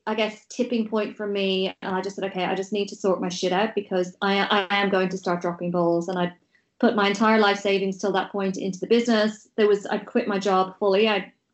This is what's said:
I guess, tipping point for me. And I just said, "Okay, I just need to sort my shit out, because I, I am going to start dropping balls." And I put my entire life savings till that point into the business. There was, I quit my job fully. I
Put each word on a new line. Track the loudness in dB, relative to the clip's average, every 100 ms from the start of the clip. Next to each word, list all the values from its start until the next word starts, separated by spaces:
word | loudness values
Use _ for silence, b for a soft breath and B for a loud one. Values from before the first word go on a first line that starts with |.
| -6
I | -2
guess, | -4 -6 _
tipping | -6 -2 -2 -2
point | -2 -4 -6
for | -6
me. | -2 0 0 -2 -6
And | -6 -4
I |
just | -4 -6
said, | -6
"Okay, | -4 -2
I | -2
just | -2
need | -4 -4
to | -2
sort | 0 0
my | -2
shit | -2 0
out, | 0 0 -2
because | -2 -2 -2 -2
I, | 0 0 2 0 0
I | 0
am | 2
going | 2 0
to | -2
start | -4 -2
dropping | -4 -4 -2
balls." | 0 2 2 0
And | -2
I | -4 -6 _ _ _ _
put | 2 4
my | 0
entire | 2 4 6
life | 4 2
savings | 0 0 0 -2
till | -2
that | -2 -2
point | -4 -4 -4
into | -6 -6
the | 0
business. | 2 4 2 2 -2 -8 2
There | 4
was, | 2 0
I | -6
quit | -2 -2 -2
my | -2
job | 2 2 0 0
fully. | 2 4 2
I | 0 -4 _ _